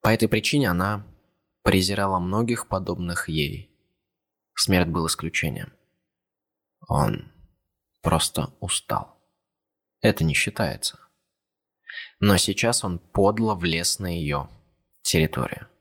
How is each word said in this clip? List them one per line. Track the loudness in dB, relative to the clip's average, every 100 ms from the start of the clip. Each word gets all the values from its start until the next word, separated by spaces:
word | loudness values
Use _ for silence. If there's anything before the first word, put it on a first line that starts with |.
По | 2
этой | 2 2
причине | 2 0 2 2
она | 2 0 -4 -8 -20 _ _ _ _
презирала | 2 2 2 0 0 0
многих | 0 0 0 -2 -4
подобных | -6 -4 -6 -4 -6 -4
ей. | -2 -2 -4 -16 _ _ _ _ _ _ _ _
Смерть | -4 2 4 4
был | 0 -2
исключением. | -4 -4 -4 -4 -6 -12 _ _ _ _ _ _ _ _ _ _ _ -2
Он | 0 2 -2 -8 _ -20 _ _ _ _ _
просто | 2 2 0 -4 -6 _
устал. | -6 -6 -4 -6 -6 _ _ _ _ _ _ _ _ _
Это | 0 2
не | 0
считается. | 0 -2 -2 -4 -4 -8 -10 _ _ _ _ _ _ _ _ _ -16 -16 _
Но | 4 4
сейчас | 4 0 0 0
он | -2 -6
подло | _ 2 4 4 0
влез | 0 0 0 -2 -2
на | -4
её | -4 -2 -4 -6 -14 _ _ _ _
территорию. | 0 2 2 0 -6 -8 -16 _